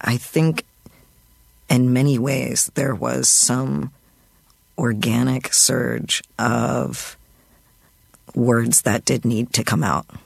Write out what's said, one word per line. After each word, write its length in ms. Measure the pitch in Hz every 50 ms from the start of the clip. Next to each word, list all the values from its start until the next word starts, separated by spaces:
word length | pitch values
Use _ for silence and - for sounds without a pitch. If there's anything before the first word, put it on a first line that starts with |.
I 160 | - - 120
think 480 | 120 - - - 160 160 160 160 - - _ _ _ _ - - _ _ _ _ _ _ _ _ _ _ _ _ _ _ -
in 240 | - 123 127 127 123
many 260 | 127 135 143 139 117
ways 520 | 117 139 135 131 127 123 123 127 - - -
there 200 | - 139 135 127
was 340 | 95 127 123 127 131 127 -
some 640 | - - - - 123 127 131 135 139 73 71 139 - _ _ _ _ _ _ _ _ _ _ _ _ _ _ _ _
organic 800 | - 139 120 113 104 110 117 113 120 123 131 131 131 - - -
surge 680 | - - - 127 123 123 123 117 120 - - - - - _ _ -
of 800 | 113 117 117 120 117 123 131 123 127 123 123 127 - - - - _ _ _ _ _ _ _ _ _ _ _ _ _ _ _ _ _ _ - _ _ - -
words 480 | - 120 123 120 117 113 117 120 - -
that 240 | - 104 120 -
did 180 | - 131 117 -
need 280 | 120 117 107 120 120 -
to 100 | - -
come 180 | - - 92 143
out. 240 | 98 73 - - - - - -